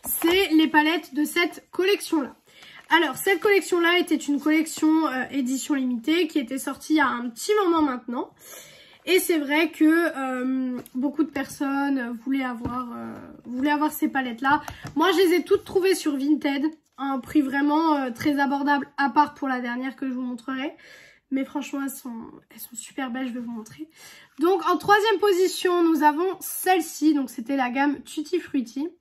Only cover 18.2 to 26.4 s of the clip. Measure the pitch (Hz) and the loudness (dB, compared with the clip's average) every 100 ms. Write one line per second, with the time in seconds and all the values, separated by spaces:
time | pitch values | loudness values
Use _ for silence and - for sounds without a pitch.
18.2 | 311 285 277 277 277 285 277 - 277 302 | -2 2 0 0 2 0 -2 -2 0 4
19.2 | 294 - 269 254 247 240 262 254 269 254 | 2 0 -4 -4 -4 -6 -8 -6 -6 -6
20.2 | 254 247 - 262 285 - - - - _ | -6 -8 -8 -6 -6 -10 -20 -20 -20 _
21.2 | _ 269 269 294 262 285 277 262 254 226 | _ -4 -4 -6 -6 -6 -6 -8 -12 -14
22.2 | 233 - _ 226 - 233 - - 262 247 | -14 -20 _ -20 -16 -16 -14 -10 -8 -6
23.2 | 262 240 233 226 220 - 311 _ - - | -6 -6 -8 -10 -12 -16 -18 _ -20 -20
24.2 | - - 330 381 320 359 - 415 427 403 | -20 -2 2 2 2 0 4 4 4 2
25.2 | 403 359 370 - 370 349 339 320 302 294 | 2 4 2 2 0 2 4 4 4 2
26.2 | 370 370 | -2 -4